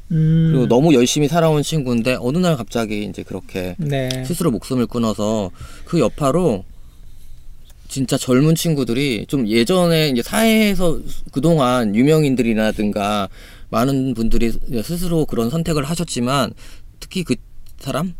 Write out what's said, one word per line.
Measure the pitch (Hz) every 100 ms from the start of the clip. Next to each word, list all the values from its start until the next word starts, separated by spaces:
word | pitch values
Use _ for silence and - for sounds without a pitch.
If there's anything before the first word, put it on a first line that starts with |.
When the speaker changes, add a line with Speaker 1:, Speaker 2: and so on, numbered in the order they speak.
| -
Speaker 1:
음. | 160 156 160 160
Speaker 2:
그리고 | 156 -
너무 | 117 160 131
열심히 | 123 147 147
살아온 | 170 160 151
친구인데 | 139 160 127 120 117 127
어느 | 123 160
날 | 180 143
갑자기 | 107 120 107 104
이제 | 101 90
그렇게 | 98 98 - 95 90 87
Speaker 1:
네. | 147 139 127 131 131
Speaker 2:
스스로 | 131 170
목숨을 | 104 - 127 117
끊어서 | 120 113 107 104 110 92 - - - -
그 | 170
여파로 | 110 - 139 160 175 98 - - - - - - - - - - - - -
진짜 | 135 127 135
젊은 | - 127 151 165
친구들이 | 170 143 117 117 143 107 95
좀 | 143 104
예전에 | 113 120 185 175 160 156
이제 | 120
사회에서 | - 208 226 220 208 185 175 127 - - -
그동안 | 143 156 165 123 123 110 104
유명인들이라든가 | 139 156 147 127 117 107 110 104 104 101 101 104 95 - - - -
많은 | 113 131 135 131 123
분들이 | - 120 117 113 - 117
스스로 | 104 170 175 165 143
그런 | - 120
선택을 | 165 165 151
하셨지만 | 139 170 170 127 120 139 117 - - - - -
특히 | - 190
그 | 165 127 - - - -
사람? | 139 131 180